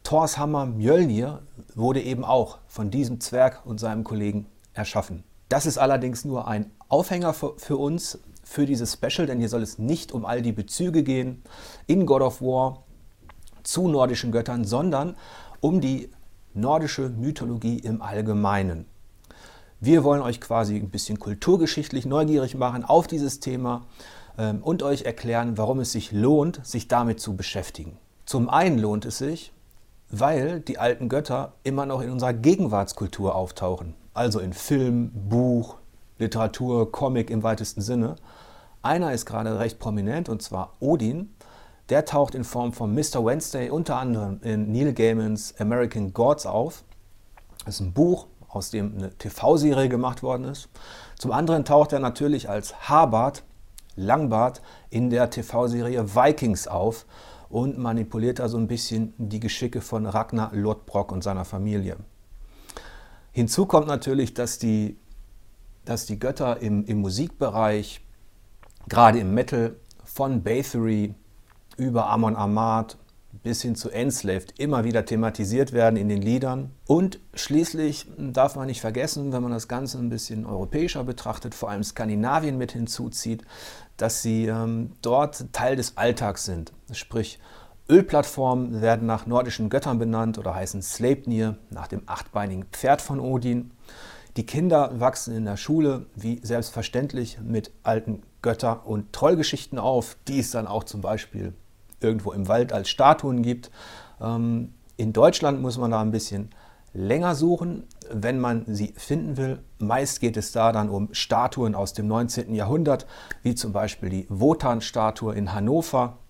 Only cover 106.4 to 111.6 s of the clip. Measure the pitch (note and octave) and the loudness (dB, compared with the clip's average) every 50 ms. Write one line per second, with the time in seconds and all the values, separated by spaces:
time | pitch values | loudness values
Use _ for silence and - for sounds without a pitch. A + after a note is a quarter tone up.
106.4 | G#2 G#2+ - - - - - _ - - - F#2+ F#2 G2+ B2 D#3 F3 F3+ E3+ C#3 | -8 -8 -12 -20 -20 -20 -20 _ -20 -12 -8 -4 0 2 2 2 2 0 0 2
107.4 | D#3+ E3+ F3 F3 E3+ F3 E3 - - - - - - - - G#2+ G2 A#2+ C3 C3 | 4 2 2 2 0 -4 -6 -8 -10 -14 -18 -18 -14 -8 -6 -2 -2 0 0 0
108.4 | B2 A#2+ A#2 A2+ - A2+ G#2 G2+ G#2 G#2 - - - - C#3+ E3 D#3 D3+ C#3+ C3 | 0 0 0 -2 -2 -4 -4 -4 -4 -4 -6 -10 -4 -2 -2 -2 -2 -4 -4 -2
109.4 | C3+ C3 C3 - - - - - G#2+ G#2 A#2 C3 C#3+ C#3+ - - - A#2 A2+ G#2+ | -2 -4 -4 -6 -10 -16 -10 -4 -2 0 2 2 0 0 -2 -2 -2 0 0 -2
110.4 | G#2 - - A#2 A2+ A2+ A2+ A2 G#2 G#2 G2+ G2 G#2 G#2+ - - - - A#2 A2 | -4 -2 0 4 4 4 4 4 0 0 -2 -2 -4 -4 -4 -4 -2 0 2 2
111.4 | B2 B2+ - C3+ | 2 0 0 -2